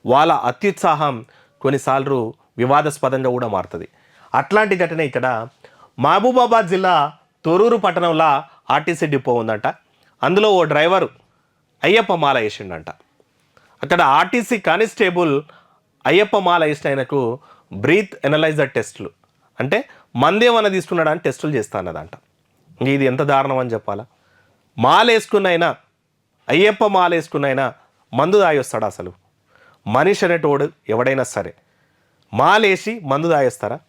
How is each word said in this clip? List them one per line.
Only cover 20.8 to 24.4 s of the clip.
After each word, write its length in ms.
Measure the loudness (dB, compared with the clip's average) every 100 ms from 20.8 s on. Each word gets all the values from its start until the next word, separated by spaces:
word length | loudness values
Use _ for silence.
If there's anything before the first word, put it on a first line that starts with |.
| -4 -2 0
అని 100 | -2
టెస్టులు 320 | -4 -4 -4
చేస్తా 260 | -4 -4 -8
అన్నదంట. 320 | -8 -12 -14 -20 _ _ _ _ _ _
ఇంక 80 | -2
ఇది 160 | 2
ఎంత 180 | 0 0
దారుణం 360 | 0 0 0 -4
అని 120 | -4
చెప్పాలా? 360 | -6 -6 -10 -12 _ _ _